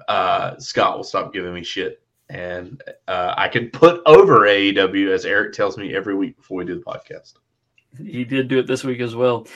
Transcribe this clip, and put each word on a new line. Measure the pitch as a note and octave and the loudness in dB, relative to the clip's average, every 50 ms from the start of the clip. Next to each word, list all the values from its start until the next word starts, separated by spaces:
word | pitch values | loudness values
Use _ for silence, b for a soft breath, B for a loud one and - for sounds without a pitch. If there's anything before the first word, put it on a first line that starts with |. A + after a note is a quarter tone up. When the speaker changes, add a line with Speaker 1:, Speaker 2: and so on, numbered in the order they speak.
| - | -8
Speaker 1:
uh, | - G#2 F#2+ F#2 F#2 F#2 F#2 F#2+ F#2+ - | -4 -2 -2 0 0 0 -2 -4 -6 -10
Scott | - - - - A#2+ G2+ G2 - | -12 -14 -6 -2 0 0 0 -2
will | - G2+ | -4 -8
stop | - - F#2+ F2+ - - | -6 -6 -6 -6 -6 -8
giving | F#2+ F2+ F2+ F2 | -10 -8 -8 -10
me | F2 E2+ | -10 -12
shit. | - - G2 F#2 F#2 - - _ _ _ _ _ - | -10 -8 -8 -8 -8 -8 -12 _ _ _ _ _ -18
And, | F2+ F2+ F2+ F2+ F2+ F2+ F2+ F2+ - - - - - _ _ | -14 -12 -10 -10 -10 -10 -12 -14 -18 -20 -20 -20 -20 _ _
uh, | - F#2 F2+ F2+ F2 - | -6 -6 -4 -4 -4 -2
I | - G2 | -2 -2
can | F#2 - A#2+ A#2 A#2 | -2 -2 -4 -6 -6
put | - - D#3+ E3+ F3 F3 - | 0 4 4 4 4 4 6
over | D#3 D#3 F#3+ G3+ F#3+ C#3 A2 G2+ | 8 10 10 10 8 8 6 6
A | G2+ G#2 G2 | 6 4 4
E | G2 G2+ G2 | 4 2 4
W, | G2 F#2+ F#2 G2 G2 G2 G2 | 2 2 2 2 0 0 0
as | F#2+ F2+ - | 0 -2 -2
Eric | E2 G2 G2+ G#2+ - - | -2 -2 -2 -2 -2 -4
tells | - G#2 G2 - | -4 -4 -4 -4
me | G2+ G2+ F#2 - | -6 -8 -8 -6
every | G2 F#2 G#2+ G2 | -6 -4 -4 -4
week | G2 F#2+ D#2+ - | -4 -4 -6 -8
before | _ _ - F#2+ | _ _ -10 -10
we | F2+ F2+ | -8 -8
do | F2 F2 | -8 -10
the | E2+ - | -10 -10
podcast. | - - - - - - - - _ _ _ _ _ _ _ _ _ _ _ _ _ - | -12 -14 -14 -14 -18 -20 -20 -20 _ _ _ _ _ _ _ _ _ _ _ _ _ -20
Speaker 2:
He | B2+ D#3+ - A2+ B2 B2 | -18 -16 -12 -10 -8 -8
did | A#2+ C#3 C3+ C3 | -4 -4 -4 -2
do | B2 C#3 B2+ | 0 0 0
it | A#2+ | 0
this | C3+ C3+ C3 - | 0 -2 -4 -4
week | C3 B2 A#2+ | -6 -6 -6
as | B2 A#2 A2+ | -6 -6 -4
well. | A#2 B2+ B2 A#2+ A2+ A2+ B B | 0 0 0 0 -2 -4 B B